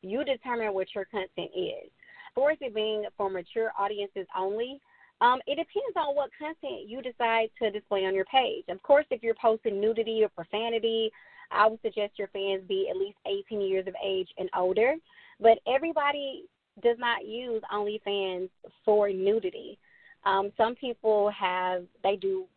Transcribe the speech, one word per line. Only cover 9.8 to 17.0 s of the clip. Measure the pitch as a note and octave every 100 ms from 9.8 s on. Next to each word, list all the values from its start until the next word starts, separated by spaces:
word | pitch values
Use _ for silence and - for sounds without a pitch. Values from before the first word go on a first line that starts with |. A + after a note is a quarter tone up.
nudity | G#3+ A3+ A3 A3
or | G#3+
profanity, | - E3+ G#3 A#3 A3+ A3+ A3+ A3 - - - -
I | - A3
would | A3
suggest | A3 G#3+ G#3 -
your | G3
fans | G3+ G3 G3 F#3
be | G3 G3
at | F#3
least | G3 G3+ -
eighteen | G3+ G3 G#3+
years | G3 F#3+ F#3
of | F#3
age | G3 F#3+ F#3 -
and | F#3 -
older. | F3+ F#3 A#3+ D#4+ _ - - _
But | A3 A3+ -
everybody | C4 E4 D#4 C#4+ D4 C#4 - - _ _ -
does | A#3+
not | A#3